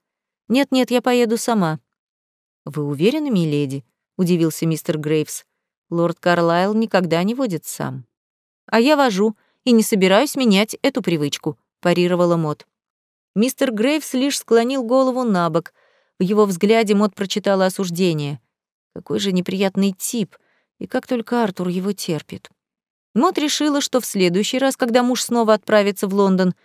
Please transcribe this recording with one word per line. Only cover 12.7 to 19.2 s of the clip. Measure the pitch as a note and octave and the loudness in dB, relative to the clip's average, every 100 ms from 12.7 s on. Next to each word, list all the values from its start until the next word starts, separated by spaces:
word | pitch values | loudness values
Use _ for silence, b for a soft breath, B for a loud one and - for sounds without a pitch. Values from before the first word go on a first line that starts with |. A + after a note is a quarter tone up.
| _ _ _ _ _ _ | _ _ _ _ _ _
Мистер | F#3+ A#3+ - C4+ | -2 -2 0 -2
Грейвс | G#3+ A#3+ D4+ - | 0 0 0 -2
лишь | B3+ C#4 - | -2 -2 -4
склонил | - A3+ A#3 C4+ | 2 2 2 -2
голову | A3+ C4 C4 B3 | 0 2 2 0
набок. | B3 F#3 E3+ E3 - _ _ _ _ _ | 0 0 0 -2 -6 _ _ _ _ _
В | |
его | F#3 G#3+ G#3 | -2 2 2
взгляде | F3 G3+ A3+ G#3+ | 2 2 2 4
Мот | G3+ G#3 | 2 0
прочитала | - F#3+ - G3+ G3 F#3+ | -2 -6 -4 0 0 0
осуждение. | F#3 F#3+ E3+ F#3 D#3 C#3+ C#3+ _ _ _ _ _ | -2 -6 0 0 0 -4 -8 _ _ _ _ _
Какой | - - | -18 -8
же | G#3 | -6